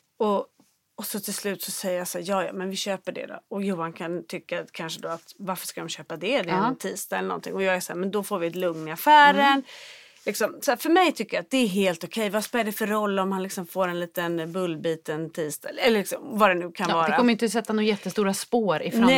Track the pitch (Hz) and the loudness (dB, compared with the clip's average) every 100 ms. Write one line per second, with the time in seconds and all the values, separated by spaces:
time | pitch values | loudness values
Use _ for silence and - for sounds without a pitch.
0 | _ - 214 196 - _ _ _ _ - | _ -2 0 0 -2 _ _ _ _ -12
1 | 208 208 202 190 208 185 - - 196 180 | -8 -8 -6 -6 -6 -6 -6 -6 -4 -4
2 | 180 180 175 196 170 196 190 196 202 190 | -4 -6 -2 -2 -2 -4 -6 -4 -4 -6
3 | - - - - - 202 196 175 165 165 | -6 -8 -10 -14 -10 -6 -2 -2 -4 -6
4 | 170 175 170 175 - 175 165 - 165 160 | -6 -6 -8 -12 -6 -8 -8 -10 -10 -8
5 | 160 165 - - 190 180 - - 165 - | -8 -10 -12 -12 -8 -6 -8 -10 -10 -10
6 | 147 165 180 269 170 185 226 262 190 190 | -12 -8 -2 -2 0 0 0 -2 -6 -8
7 | - 190 190 175 175 190 190 185 - 175 | -6 -4 -4 -6 -6 -2 2 0 -2 -4
8 | 190 208 196 202 170 175 180 160 156 160 | -4 -2 -2 -2 -2 -2 -2 -2 -6 0
9 | 294 302 285 285 277 277 262 - - - | 8 10 10 8 6 4 0 -14 -20 -20
10 | - _ - 208 214 - - 240 302 349 | -20 _ -6 -2 -2 -2 -2 0 4 6
11 | 339 247 208 175 170 262 233 190 190 165 | 6 2 -2 -6 0 2 2 4 2 0
12 | 170 226 208 208 208 240 214 208 214 214 | -4 -4 -2 -2 -2 -2 -2 -2 -2 0
13 | 208 196 190 190 190 196 180 185 185 175 | 0 0 0 -2 -4 -8 -6 -2 -2 -2
14 | 175 - 170 170 160 185 180 156 165 160 | -4 -4 -2 -2 -4 -4 -4 -2 -4 -4
15 | - 156 160 180 151 - - - 262 214 | -4 -6 -6 -6 -6 -6 -10 0 2 2
16 | 185 - - 214 208 175 175 170 185 170 | 0 -6 -6 4 4 4 -2 -4 0 2
17 | 160 156 247 233 226 226 220 214 214 202 | 2 4 4 4 0 -2 -2 0 2 0
18 | 185 214 196 190 - 240 208 151 - 233 | -2 0 0 0 -2 0 2 0 0 4
19 | 240 | 6